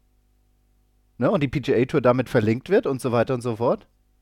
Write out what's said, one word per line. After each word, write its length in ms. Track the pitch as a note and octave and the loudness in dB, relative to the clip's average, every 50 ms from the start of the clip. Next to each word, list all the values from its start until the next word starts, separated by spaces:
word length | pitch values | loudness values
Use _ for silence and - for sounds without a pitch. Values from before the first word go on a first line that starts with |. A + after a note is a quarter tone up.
| _ _ _ _ _ _ _ _ _ _ _ _ _ _ _ _ _ _ _ _ _ _ _ | _ _ _ _ _ _ _ _ _ _ _ _ _ _ _ _ _ _ _ _ _ _ _
ne, 140 | - A#2+ C#3+ | -2 0 0
und 120 | - E3+ C#3+ | 2 2 0
die 60 | B2+ | -2
P 120 | - D3 | -4 -4
G 140 | A#2 C#3+ A2+ | -2 0 2
A 100 | G#2+ C3 | 2 2
Tour 160 | - - A#2 | 2 0 0
damit 300 | A#2 B2 B2 C3 B2 - | 2 2 2 2 0 0
verlinkt 400 | - B2 G#2+ G#2+ A2+ C3 - - | 0 0 2 2 0 0 -2 0
wird 160 | F#3+ A#3 A3+ | 0 0 0
und 140 | C#3 C3+ B2 - | 0 -4 -4 -4
so 100 | B2+ A2+ | -2 0
weiter 220 | A#2+ A2 - C3+ | 0 0 0 -2
und 80 | A#2+ A#2 | -4 -4
so 140 | B2 A2 | -6 -4
fort. 300 | G#2+ A#2 C#3 G3 G#3 - _ _ _ _ _ _ _ | -2 -2 -2 -2 -2 -6 _ _ _ _ _ _ _